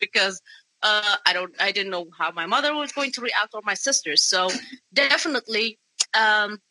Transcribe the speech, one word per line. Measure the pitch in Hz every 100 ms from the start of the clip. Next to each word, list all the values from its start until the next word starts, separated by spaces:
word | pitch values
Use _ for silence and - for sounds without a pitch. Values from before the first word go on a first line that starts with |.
because, | 202 214 196 185 - - _ -
uh, | 214 214 208 202
I | -
don't, | 180 185 -
I | 196
didn't | 196 196
know | 180 170 -
how | 165
my | 170 170
mother | 247 294
was | 302 285
going | 285 277
to | 254
react | 233 202 214
or | 214
my | 208
sisters. | 196 269 262 156 147
So | - 185 185 - - - _
definitely, | 190 277 302 339 254 220 214 226 214 _ - - 220
um, | 220 214 208 208 _